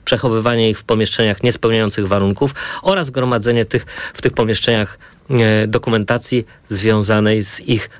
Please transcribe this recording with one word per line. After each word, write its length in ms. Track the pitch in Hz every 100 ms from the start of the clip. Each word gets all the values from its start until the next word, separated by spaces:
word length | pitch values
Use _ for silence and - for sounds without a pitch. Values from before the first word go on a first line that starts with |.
| -
przechowywanie 640 | 120 127 113 117 117 113
ich 100 | 104
w 40 |
pomieszczeniach 600 | - 110 107 - 110 101
niespełniających 640 | 123 - 113 113 107 104 98
warunków 480 | 101 98 98 139 139 - -
oraz 280 | 185 190 143
gromadzenie 560 | 131 127 123 113 117 107
tych, 200 | 120 - - -
w 80 | -
tych 120 | -
pomieszczeniach, 680 | - 113 107 - 113 101 - - _ -
e, 380 | 127 110 107 107
dokumentacji 800 | 117 - 113 104 - - 127 - - -
związanej 720 | 98 110 107 101 107 107 110
z 160 | 98 -
ich 300 | - 113 -